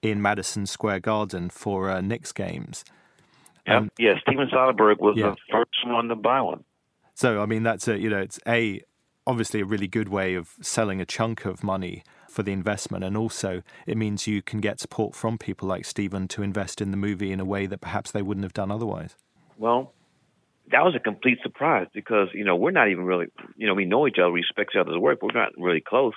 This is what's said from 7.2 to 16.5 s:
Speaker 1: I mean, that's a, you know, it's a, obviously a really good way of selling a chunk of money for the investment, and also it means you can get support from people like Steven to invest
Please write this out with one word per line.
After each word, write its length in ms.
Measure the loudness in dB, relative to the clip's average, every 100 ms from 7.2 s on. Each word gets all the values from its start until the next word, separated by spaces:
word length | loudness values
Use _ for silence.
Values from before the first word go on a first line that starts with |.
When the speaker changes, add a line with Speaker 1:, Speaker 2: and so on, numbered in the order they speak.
| 2 2
Speaker 1:
I 40 | 0
mean, 160 | 2
that's 240 | 0 0 0
a, 120 | 0
you 100 | 0
know, 100 | 0
it's 220 | -4 -6 0
a, 320 | 2 2 -4 -12 _ _ _ -2
obviously 340 | -2 0 -2
a 40 | -2
really 200 | -2 0
good 220 | -2 -2
way 260 | 0 0
of 200 | -2 -6 -12
selling 380 | -4 0 0 -2
a 20 | -4
chunk 380 | -2 -2 -2
of 180 | -6 -4
money 400 | -2 -2 -4 -10 _ _ -12
for 120 | -6
the 100 | -4
investment, 520 | -2 -2 -4 -6 -6
and 120 | -4 -2
also 460 | -4 -4 -6 -6 -10 -16 -6
it 100 | -2
means 280 | -2 -2 -2
you 140 | -4
can 180 | -4 -4
get 200 | -4 -6
support 340 | -8 -4 -4
from 220 | -2 -4 -4
people 300 | -8 -6 -4
like 160 | -4
Steven 420 | -4 -4 -4 -4 -6
to 140 | -4
invest 380 | -4